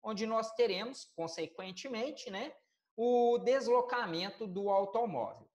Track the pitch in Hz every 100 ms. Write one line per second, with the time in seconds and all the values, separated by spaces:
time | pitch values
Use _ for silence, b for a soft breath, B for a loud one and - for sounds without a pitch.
0 | 220 208 220 226 220 - 233 185 233 269
1 | - - 165 165 156 - 185 185 269 226
2 | 262 302 208 190 285 - _ _ _ -
3 | 240 247 240 240 190 269 226 247 247 240
4 | 214 165 190 - 214 180 202 196 196 220
5 | 233 139 107 - -